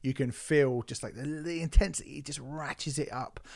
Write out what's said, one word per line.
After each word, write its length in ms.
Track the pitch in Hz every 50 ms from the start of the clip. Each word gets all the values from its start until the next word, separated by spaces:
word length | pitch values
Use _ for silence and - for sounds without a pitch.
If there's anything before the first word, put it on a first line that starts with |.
you 120 | - 131 127
can 180 | - 131 123
feel 520 | 113 - - - 156 147 139 127 123 117 113
just, 200 | - 113 - -
like, 120 | 90 -
the, 80 | 113 135
the 380 | 151 156 151 151 170 170 165
intensity, 580 | 165 - - - 202 190 143 - - - 147 147
it 60 | 143
just 140 | - 143 143
ratchets 580 | 123 135 151 156 151 147 - - - 151 135
it 140 | 147 139 -
up 300 | - 127 127 - - - - - -